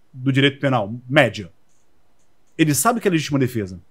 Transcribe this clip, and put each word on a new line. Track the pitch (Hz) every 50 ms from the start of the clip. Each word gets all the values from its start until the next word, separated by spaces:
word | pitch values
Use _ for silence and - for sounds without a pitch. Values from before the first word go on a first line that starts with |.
| _ _
do | - 131 127 135 131
direito | 135 135 143 139 135
penal | 143 139 131 120 104 98 117 123 -
média. | 123 135 151 135 110 98 104 98 82 - - - - - - _ _ - - - - - - - - - - - _ _
Ele | - 160 151 143
sabe | 131 - 220 233 233
que | - 208
é |
legítima | 175 156 139 - 143 135
defesa. | 131 120 - 113 101 92 95 87 - -